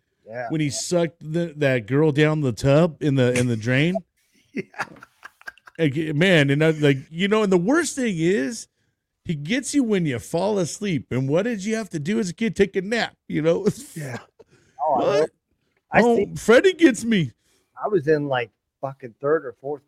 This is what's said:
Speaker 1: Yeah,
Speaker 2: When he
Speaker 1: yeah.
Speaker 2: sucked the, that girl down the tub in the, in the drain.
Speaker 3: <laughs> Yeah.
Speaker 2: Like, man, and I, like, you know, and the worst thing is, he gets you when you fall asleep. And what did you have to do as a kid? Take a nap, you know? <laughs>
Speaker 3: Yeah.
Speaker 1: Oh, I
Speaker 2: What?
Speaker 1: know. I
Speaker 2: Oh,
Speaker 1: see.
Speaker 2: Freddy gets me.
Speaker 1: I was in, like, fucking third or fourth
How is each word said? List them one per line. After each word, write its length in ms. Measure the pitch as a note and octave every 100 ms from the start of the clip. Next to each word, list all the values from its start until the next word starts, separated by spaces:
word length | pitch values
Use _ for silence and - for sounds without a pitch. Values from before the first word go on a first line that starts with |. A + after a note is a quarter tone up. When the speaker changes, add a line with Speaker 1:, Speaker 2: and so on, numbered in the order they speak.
| _ _ G2+
Speaker 1:
Yeah, 200 | A#2+ A#2
Speaker 2:
When 120 | D#3
he 60 | D3
Speaker 1:
yeah. 40 |
Speaker 2:
sucked 600 | - - F3 E3+ - D3+
the, 200 | E3 E3+ D3
that 300 | C#3 B2+ G#2
girl 240 | C3+ D#3
down 300 | C#3+ D3+ D#3
the 120 | C3+
tub 500 | G#2 C#3 C#3+ E3+ C#3
in 120 | D3
the, 240 | C3+ B2 B2
in 80 | B2
the 100 | A2+
drain. 400 | A2+ C3 E3 F#3
Speaker 3:
<laughs> 40 | - _ _ _ _
Yeah. 100 | B3+ - - - - - _ - _ - - - -
Speaker 2:
Like, 180 | D#3 C3+ D#3
man, 360 | C#3+ F#3+ E3 C#3
and 120 | C#3+
I, 60 | D#3+
like, 280 | D3+ D3 C3+ -
you 160 | D#3+ G3
know, 160 | G#3+
and 100 | G#3
the 60 | F#3
worst 380 | F#3 D#4+ D#4 -
thing 180 | A#3+ E3
is, 520 | E3 G#3+ C4+ A3+ - _ _ _ _ _
he 100 | -
gets 400 | D3+ D3 B3+ -
you 80 | C#4+
when 240 | A#3 G3 D#3
you 140 | A#2
fall 380 | - E3 G3 G3+
asleep. 480 | E3+ - G3+ C#3+ -
And 180 | B2 C3+
what 140 | D#3+
did 220 | A3+ A3
you 100 | G3+
have 160 | A3 G#3
to 80 | D#3+
do 220 | C#3+ A3+
as 100 | F#3
a 40 |
kid? 200 | - A3+
Take 220 | - G3 G3
a 40 |
nap, 340 | F#3+ A#3 E3+ - -
you 140 | E3
know? 240 | D#3 F#3 G3 -
<laughs> 140 | - E3
Speaker 3:
Yeah. 220 | C#3 A#2+ - _ - _ _ -
Speaker 1:
Oh, 140 | D3
I 40 | -
Speaker 2:
What? 200 | - -
Speaker 1:
know. 60 | D#4+ _ _ _ _ _ _
I 100 | D#3+
Speaker 2:
Oh, 140 | A#3+ A3+
Speaker 1:
see. 160 | F#3+ E3
Speaker 2:
Freddy 360 | - B3 F#4+
gets 300 | E4 D#4+ A3
me. 280 | A3+ G#3 B2+ - _ _ _ -
Speaker 1:
I 60 | E3+
was 180 | G3 C#3+
in, 220 | D3+ D3
like, 220 | B2+ A#2 _ _ _
fucking 360 | C3+ C3+ B2 G#2
third 240 | C#3+ D#3+
or 100 | C3+ A2+
fourth 220 | C3+ C#3+